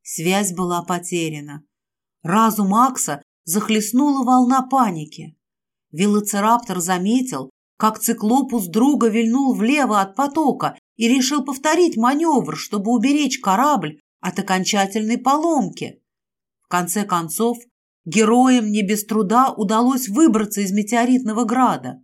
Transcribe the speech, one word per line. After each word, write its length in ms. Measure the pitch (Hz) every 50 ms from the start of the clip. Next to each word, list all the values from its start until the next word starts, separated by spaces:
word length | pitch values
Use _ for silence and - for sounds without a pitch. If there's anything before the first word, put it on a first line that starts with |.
| -
Связь 500 | - - - 160 180 190 202 208 180 175
была 300 | 170 185 175 175 175 170
потеряна. 840 | 175 180 170 170 - 180 170 165 156 151 147 147 147 147 156 - _ _ _ _ _ _ _ _ _ _ _ -
Разум 520 | 160 185 214 226 220 214 214 208 190 190
Акса 480 | 226 247 269 262 - - - 147 135 - _ _ _ -
захлестнула 800 | - 165 214 208 - 220 214 214 - - 254 294 294 277 269 247
волна 360 | 240 254 254 254 240 262 262
паники. 800 | 254 254 269 269 240 208 175 156 151 - - - 156 160 - _ _ _ _ _ _ _ _ _ _ _ -
Велоцираптор 880 | 151 196 208 208 208 208 202 202 202 202 220 233 240 240 - 180 180
заметил, 680 | 170 180 185 175 180 208 233 262 254 254 160 135 131 - _ _ _ _ _
как 220 | - 208 214 214 -
циклопус 680 | - 226 233 233 202 214 240 262 - - 233 233 190
друга 420 | 170 160 220 254 285 294 214 226 226
вильнул 460 | 202 233 233 226 233 269 277 262 220
влево 460 | 185 208 233 294 302 269 214 208 202
от 140 | 196 196 -
потока 640 | - 277 285 277 320 311 262 - - - 139 - - _ _ _
и 120 | - 220 233
решил 360 | 254 269 254 262 294 294 -
повторить 520 | - 269 - - 311 320 339 359 330 -
манёвр, 600 | 220 226 247 277 294 339 330 294 240 165 135 156
чтобы 360 | 151 - - - 208 190 220 247
уберечь 480 | 233 208 277 285 302 294 262 - -
корабль 600 | - 202 185 208 269 302 294 220 160 151 151 - _ _ _ _
от 180 | - 190 185 208
окончательной 800 | 196 - 190 190 185 - - 202 196 190 202 220 214 214 240 240
поломки. 840 | - 262 277 302 311 339 320 269 208 170 - - 147 - - _ _ _ _ _ _ _ _ _ _ _ _ _
В 80 | _ -
конце 360 | - 180 180 175 - 214 208
концов, 520 | 202 185 170 165 160 - - 226 233 240 233 - _ _ _ _ _ _ _ -
героям 680 | 165 151 214 220 214 233 247 254 262 254 247 220 208
не 120 | 208 214 208
без 220 | 185 214 208 -
труда 480 | - 220 214 214 180 220 247 269 262 262
удалось 560 | - 214 185 220 220 247 247 269 247 262 196
выбраться 520 | 202 277 226 240 208 220 214 202 - 202
из 120 | 202 185 190
метеоритного 720 | 208 202 208 247 233 240 247 254 247 254 214 214 220 247
града. 580 | - 240 247 254 220 175 131 127 127 - -